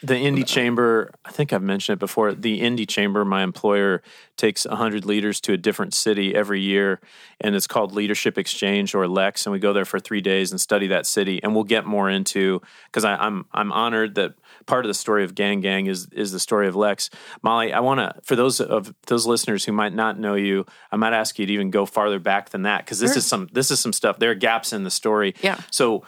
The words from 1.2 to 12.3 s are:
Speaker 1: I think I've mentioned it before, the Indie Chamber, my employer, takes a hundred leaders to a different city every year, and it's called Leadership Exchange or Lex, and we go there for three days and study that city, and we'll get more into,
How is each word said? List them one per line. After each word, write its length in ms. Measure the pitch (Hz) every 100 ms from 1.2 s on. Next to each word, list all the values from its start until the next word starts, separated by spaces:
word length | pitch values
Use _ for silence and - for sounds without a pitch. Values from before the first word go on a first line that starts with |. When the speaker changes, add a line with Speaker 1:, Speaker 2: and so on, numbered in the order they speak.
| -
Speaker 1:
I 60 |
think 200 | - 143
I've 100 | 104
mentioned 320 | 98 98 - 101
it 40 |
before, 340 | 98 - 107
the 280 | 95 113 107
Indie 260 | 117 120 104
Chamber, 380 | - 101 101 101
my 180 | 95
employer, 600 | 95 - 107 101 98 90 - - - -
takes 300 | 110 101 -
a 100 | 104
hundred 300 | 113 104 98
leaders 360 | 104 104 101
to 120 | -
a 40 | 95
different 360 | 98 101 95
city 400 | - 110 101 98 95
every 260 | 101 98
year, 380 | 98 98 98 95 - - - -
and 140 | 104 143
it's 120 | -
called 260 | 123 101
Leadership 440 | 101 104 104 113 101
Exchange 560 | 95 - 101 101 98 101
or 120 | 90
Lex, 380 | 95 95 - 107
and 60 |
we 60 | 98
go 140 | 101
there 100 | 101 95
for 140 | -
three 220 | - 104
days 300 | 95 95 92
and 80 | 92
study 260 | - 104 98
that 180 | 92 -
city, 360 | - 98 92
and 100 | 104 107
we'll 100 | 104
get 200 | 113 -
more 240 | 101 98
into, 520 | 98 95